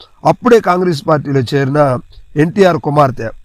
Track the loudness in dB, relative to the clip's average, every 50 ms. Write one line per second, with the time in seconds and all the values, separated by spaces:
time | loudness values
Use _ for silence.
0 | -20 _ _ _ -2 -2 -2 0 2 2 2 4 4 0 -2 0 -2 -2 -4 -4
1 | -2 -2 -2 -2 -2 -2 -2 -2 -2 -2 -2 -2 -2 0 0 0 0 0 0 -4
2 | -8 -12 -20 -20 -20 -6 -2 -2 -2 0 2 2 2 2 2 0 -4 -2 2 2
3 | 2 2 0 -6 -10 -12 -12 -14